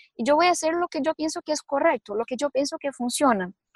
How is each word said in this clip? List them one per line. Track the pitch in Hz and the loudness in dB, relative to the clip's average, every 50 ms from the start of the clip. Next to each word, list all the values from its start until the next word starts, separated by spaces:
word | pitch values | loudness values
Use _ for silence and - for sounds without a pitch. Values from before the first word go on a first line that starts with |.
| - _ _ | -20 _ _
y | - 233 | -4 2
yo | 247 294 | 4 4
voy | 302 339 | 6 6
a | 359 | 4
hacer | 349 - - 311 330 | 4 2 0 -2 0
lo | 349 349 349 | 0 -2 -4
que | - 320 262 | -4 -4 -2
yo | 320 320 | -2 -2
pienso | - 311 320 - 359 - | -2 -4 -4 -6 -6 -4
que | - 311 | -4 -4
es | 277 - | -4 -4
correcto, | _ - 277 311 233 214 - - - 208 | _ -2 2 2 2 2 0 -4 -6 -6
lo | 214 233 | -6 -4
que | - 254 | -4 -4
yo | 226 285 285 | -4 -4 -2
pienso | - 262 294 277 320 311 | 0 -2 -2 -2 -4 -6
que | - 285 262 | -6 -8 -6
funciona, | - 240 247 - - 294 277 233 196 180 180 - _ _ _ _ | -4 -6 -4 -2 2 4 4 4 2 0 -6 -8 _ _ _ _